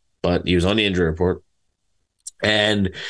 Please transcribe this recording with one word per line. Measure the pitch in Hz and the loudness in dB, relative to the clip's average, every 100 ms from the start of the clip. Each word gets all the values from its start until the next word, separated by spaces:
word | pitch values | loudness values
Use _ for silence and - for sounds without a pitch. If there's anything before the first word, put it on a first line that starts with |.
| _ _ | _ _
but | 87 87 - | -2 -2 0
he | |
was | 90 | 2
on | 90 110 | 2 0
the | 104 | 0
injury | 90 82 | 0 0
report. | 85 92 - - _ _ _ _ _ _ _ - - | 0 -2 -2 -10 _ _ _ _ _ _ _ -20 -4
And | 107 107 107 104 95 - | 0 2 2 2 0 -4